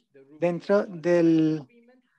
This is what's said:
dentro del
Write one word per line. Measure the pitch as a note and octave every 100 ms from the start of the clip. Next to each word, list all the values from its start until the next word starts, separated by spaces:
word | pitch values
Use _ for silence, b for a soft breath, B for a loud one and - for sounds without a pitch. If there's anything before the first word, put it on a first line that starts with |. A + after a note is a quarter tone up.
| _ C3+ C#3 D3+
dentro | F3 E3+ - G3+ A3
del | F3 E3 F3 E3 D#3+ D#3 D#3 D#3+ _ _ _ _